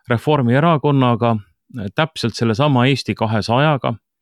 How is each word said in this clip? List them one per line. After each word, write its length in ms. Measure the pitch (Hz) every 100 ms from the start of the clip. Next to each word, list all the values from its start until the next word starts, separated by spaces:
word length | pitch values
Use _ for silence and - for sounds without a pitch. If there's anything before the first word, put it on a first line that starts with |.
| -
Reformierakonnaga, 1300 | 117 - 147 120 131 170 156 147 139 127 113 117 110 - _ _ 123 101
täpselt 400 | - 156 - 117
sellesama 520 | - 117 107 147 127 127
Eesti 280 | 131 -
kahesajaga, 800 | 101 110 110 98 120 151 143 131 117 _ _